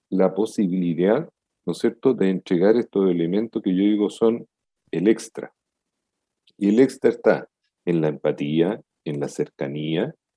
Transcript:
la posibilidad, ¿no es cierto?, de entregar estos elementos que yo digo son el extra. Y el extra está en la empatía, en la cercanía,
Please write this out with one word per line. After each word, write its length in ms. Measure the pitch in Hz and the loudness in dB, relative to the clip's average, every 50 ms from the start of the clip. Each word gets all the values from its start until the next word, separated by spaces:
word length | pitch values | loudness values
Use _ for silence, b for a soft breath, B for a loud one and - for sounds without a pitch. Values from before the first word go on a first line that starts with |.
| _ - | _ -6
la 240 | - 95 95 92 90 | 0 0 0 0 0
posibilidad, 960 | 98 110 - - - 104 90 92 92 90 85 80 78 90 98 113 143 170 - _ _ _ _ _ _ - | -2 -4 -4 -2 -2 -2 -2 0 -2 -2 -2 -2 0 2 2 2 0 -2 -8 _ _ _ _ _ _ -10
¿no 60 | 87 82 | -8 -6
es 60 | - | -2
cierto?, 340 | - 117 - _ - 131 123 | -2 -4 -2 _ 0 0 0
de 160 | 104 98 95 | 2 0 0
entregar 460 | 95 82 - - 95 82 92 101 113 | 0 -2 -2 -2 0 2 4 4 2
estos 320 | 120 110 - - 101 95 92 | 2 0 -2 -2 0 2 2
elementos 520 | 87 87 85 85 90 107 117 113 - 113 | 2 0 0 -2 -2 -2 -4 -4 -6 -4
que 100 | - 98 92 | -2 -2 0
yo 80 | 90 101 | 2 2
digo 260 | 104 107 104 104 - | 2 2 2 0 -2
son 380 | - - 117 113 117 - - _ _ _ _ _ _ _ _ - | 0 0 0 0 0 0 -8 _ _ _ _ _ _ _ _ -8
el 160 | - 82 90 | -4 0 2
extra. 460 | 110 110 - - - - - - - _ _ _ _ _ _ _ _ _ _ _ _ _ _ _ _ _ _ _ _ _ | 2 2 2 -2 -14 -14 -14 -14 -14 _ _ _ _ _ _ _ _ _ _ _ _ _ _ _ _ _ _ _ _ _
Y 120 | - - 101 | -2 2 2
el 100 | 107 117 | 4 4
extra 300 | 135 - - - - - | 4 2 2 0 0 0
está 380 | - - - 113 85 69 - _ _ _ _ _ _ _ - | 0 2 2 2 2 2 -2 _ _ _ _ _ _ _ -4
en 160 | 90 87 82 | -2 0 0
la 80 | 78 78 | 0 0
empatía, 720 | 73 67 - 76 71 71 73 71 78 80 82 92 113 - _ _ _ _ - | -2 -2 -4 -4 -2 -2 -4 -2 0 0 0 0 -2 -6 _ _ _ _ -10
en 140 | 80 73 71 | -8 -6 -6
la 80 | 73 | -6
cercanía, 840 | 71 - - - - _ - 71 69 71 76 76 78 80 85 113 156 - _ _ _ _ | -6 -4 -6 -6 -6 _ -10 -8 -8 -6 -8 -6 -4 -2 -2 -2 -4 -6 _ _ _ _